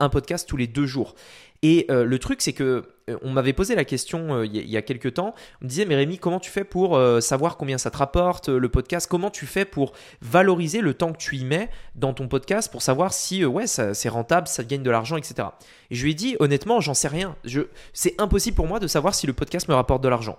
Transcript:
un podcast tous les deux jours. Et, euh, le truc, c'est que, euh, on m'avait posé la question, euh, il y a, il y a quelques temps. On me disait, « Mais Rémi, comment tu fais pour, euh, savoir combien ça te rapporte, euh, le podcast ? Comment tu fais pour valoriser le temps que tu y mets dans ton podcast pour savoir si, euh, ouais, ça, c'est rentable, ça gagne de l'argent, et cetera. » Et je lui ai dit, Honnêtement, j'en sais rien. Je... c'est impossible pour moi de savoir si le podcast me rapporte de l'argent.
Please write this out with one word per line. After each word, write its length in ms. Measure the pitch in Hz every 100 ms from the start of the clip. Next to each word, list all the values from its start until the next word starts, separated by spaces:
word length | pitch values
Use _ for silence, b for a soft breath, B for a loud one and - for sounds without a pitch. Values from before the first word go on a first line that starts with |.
un 80 | 143
podcast 400 | 135 - 175 -
tous 80 | 139
les 100 | 120
deux 200 | 120 139
jours. 280 | 131 107 - B B B B
Et, 240 | 156 165 -
euh, 140 | 131
le 160 | 120 131
truc, 220 | - 269
c'est 120 | -
que, 380 | - 135 127 - _ -
euh, 80 | -
on 80 | 131
m'avait 220 | 131 127
posé 220 | 131 196 220
la 100 | 139
question, 500 | 131 - 170 165 127
euh, 100 | 110
il 100 | 104
y 40 |
a, 20 |
il 80 | -
y 80 | 107
a 40 |
quelques 320 | - 123 127 120
temps. 180 | 196 - B B
On 40 | 127
me 40 |
disait, « 160 | 139 202
Mais 80 | 139
Rémi, 240 | 143 185
comment 200 | 180 180
tu 120 | -
fais 140 | 202 196
pour, 300 | 180 185 147
euh, 260 | 123 120
savoir 360 | 113 135 165 -
combien 220 | 139 131
ça 100 | 117
te 80 | -
rapporte, 520 | 139 175 180 175 -
euh, 100 | 127
le 100 | 123
podcast ? 380 | 127 123 175 -
Comment 220 | 180 196
tu 160 | - 143
fais 180 | 190 196
pour 280 | 151 135 B B B
valoriser 600 | 117 160 190 175 165 202
le 120 | 190
temps 180 | 131 170
que 60 | 160
tu 200 | - 135
y 80 | 127
mets 260 | 156 233 B B -
dans 180 | 135
ton 140 | 127 127
podcast 440 | 139 - 202 220
pour 120 | 120
savoir 300 | - 131 185
si, 280 | - - 190
euh, 60 | 151
ouais, 200 | 143 226
ça, 280 | - 107 104
c'est 140 | 120
rentable, 380 | 113 113 175 165
ça 160 | -
gagne 200 | 117 139
de 80 | 127
l'argent, 260 | 113 113 160
et 60 |
cetera. » 340 | - 117 101 - B B B
Et 60 | 120
je 80 |
lui 80 | 143
ai 40 | 156
dit, 200 | 240 247
Honnêtement, 420 | 143 139 202 240
j'en 120 | 151
sais 140 | 131 147
rien. 280 | 156 190 147 117
Je... 160 | 135 - B B
c'est 260 | - - -
impossible 360 | 202 196 233 -
pour 120 | 160
moi 120 | 214
de 80 | 175
savoir 280 | 160 156 190
si 100 | 147
le 80 |
podcast 340 | 123 147 175 175
me 60 |
rapporte 300 | 131 120 131
de 60 | 131
l'argent. 280 | 123 110